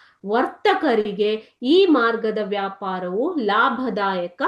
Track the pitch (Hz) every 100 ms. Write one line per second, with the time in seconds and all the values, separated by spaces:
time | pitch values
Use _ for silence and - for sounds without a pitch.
0 | - _ 190 226 285 - 415 381 311 226
1 | 214 196 208 214 - _ 247 349 381 277
2 | 226 220 220 208 202 202 196 - 190 185
3 | 180 190 302 339 208 208 254 233 254 202
4 | 196 185 175 -